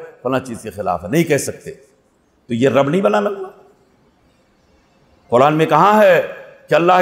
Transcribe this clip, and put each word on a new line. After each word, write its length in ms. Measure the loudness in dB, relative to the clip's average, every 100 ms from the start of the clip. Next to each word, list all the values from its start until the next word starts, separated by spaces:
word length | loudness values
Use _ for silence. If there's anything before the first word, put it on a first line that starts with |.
| -12 -12
فلاں 160 | -6 -6
چیز 220 | -6 -12
کے 80 | -12
خلاف 340 | -8 -6 -6
ہے، 60 | -4
نہیں 140 | -2
کہہ 140 | 0 -2
سکتے۔ 340 | -4 -12 -16 -20 _ _ _ _ _ _ -8
تو 60 |
یہ 160 | -2 2
رب 200 | 2 0
نہیں 120 | 0
بنانا 280 | 0 0 -2
ہوا۔ 200 | -6 -12 -18 _ _ _ _ _ _ _ _ _ _ _ _ _ _ _ _ _
قرآن 240 | 2 2
میں 120 | 2 2
کہاں 380 | 2 4 4
ہے 180 | 4 4 0 -10 -20 -20 -2
کہ 60 | 0
اللہ 180 | 2 2